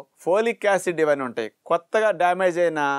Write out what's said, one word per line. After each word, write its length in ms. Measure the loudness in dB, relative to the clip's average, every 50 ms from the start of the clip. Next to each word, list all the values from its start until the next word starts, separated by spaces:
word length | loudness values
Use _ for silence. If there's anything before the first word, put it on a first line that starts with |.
| -4 _ _ _
ఫోలిక్ 480 | -2 0 0 2 0 0 -2 -2 0
యాసిడ్ 340 | 0 0 0 0 -2 -2 0
ఇవన్నీ 240 | 2 2 2 0 -2
ఉంటాయి. 260 | -4 -6 -6 -8 -8 -10 _ -4
కొత్తగా 440 | -2 -2 -2 -2 _ -2 0 0 0
డ్యామేజ్ 480 | 0 0 0 0 0 2 0 0 0 0
అయిన 220 | 0 0 0 0 -2 -2 -2